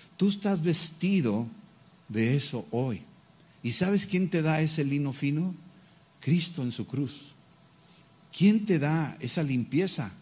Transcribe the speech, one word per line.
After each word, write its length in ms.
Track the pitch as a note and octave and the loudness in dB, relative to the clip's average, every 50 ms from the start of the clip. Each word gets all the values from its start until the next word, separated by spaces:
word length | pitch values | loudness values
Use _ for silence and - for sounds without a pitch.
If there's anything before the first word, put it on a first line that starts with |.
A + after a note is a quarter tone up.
| - - - | -20 -12 -4
Tú 120 | - F#3+ G#3 | 0 2 2
estás 340 | G3+ G3+ - G3+ G3 E3+ D#3 | 2 0 0 0 0 0 2
vestido 840 | F3 D#3+ E3+ - - - - - F#3 G3+ F#3 C#3 A2+ G2+ A2 A#2 A2+ - - - - - - - - - - - - | 0 0 0 -2 -6 -6 -4 0 0 2 2 2 2 0 0 -2 -6 -10 -16 -20 -20 -20 -20 -20 -20 -20 -20 -14 -6
de 260 | A2 A2 A2 A#2 C3 | -2 0 2 2 2
eso 320 | C#3+ C#3 - - A#2 G2 - - | 2 0 -2 -4 -6 -6 -6 -4
hoy. 300 | A#2 C3 C3 A2 F2 - - - - - - - - - - - - - | -4 -2 -2 -4 -6 -8 -14 -20 -20 -20 -20 -20 -20 -20 -20 -14 -8 -6
¿Y 100 | A#2+ A#2 | -2 0
sabes 340 | - F3+ F#3 G3+ G3 G3+ | 2 2 2 2 2 0
quién 220 | - - F3+ F#3+ E3 | 0 0 0 0 2
te 140 | - E3+ D#3 | 2 2 2
da 180 | D#3 D#3+ D#3 | 2 2 2
ese 220 | D#3+ D3+ D#3 D#3+ C#3+ | 2 0 0 0 0
lino 300 | C#3 C#3 C#3+ C#3+ C#3 C3 | 0 0 0 0 -2 -4
fino? 420 | - - C#3+ C#3+ D3+ F3 F#3 F3+ - - - - - - - - - - _ _ - | -2 -2 0 0 0 -2 -2 -4 -8 -14 -20 -20 -20 -20 -20 -20 -20 -20 _ _ -6
Cristo 440 | - C3 E3 F3 E3+ - - - B2+ | 0 2 2 2 2 -2 -4 -4 -4
en 100 | B2 A2+ | -4 -4
su 140 | - G#2+ | -6 -8
cruz. 460 | - - C#3 C#3+ B2 - - - - - - - - - - - - - - - - - - - - - - - - - | -6 -4 -4 -4 -4 -6 -10 -18 -20 -20 -20 -20 -20 -20 -20 -20 -20 -20 -20 -20 -20 -20 -20 -20 -20 -20 -20 -20 -10 -2
¿Quién 280 | - E3+ G#3 G#3+ A3 G#3 | 4 4 6 6 4 2
te 140 | G#3 F#3 D3+ | 2 2 2
da 380 | C#3 D3 D#3+ E3 D#3 D#3+ E3 - | 2 2 0 0 -2 -4 -6 -6
esa 220 | C3 A#2+ - - D#3 | -6 -4 -2 -2 -2
limpieza? 720 | C#3 C3+ B2 A2+ - - E3 F#3+ F#3 - - C3 F#2+ F2 - | 0 0 -2 -2 0 0 0 0 0 -2 -6 -8 -8 -10 -16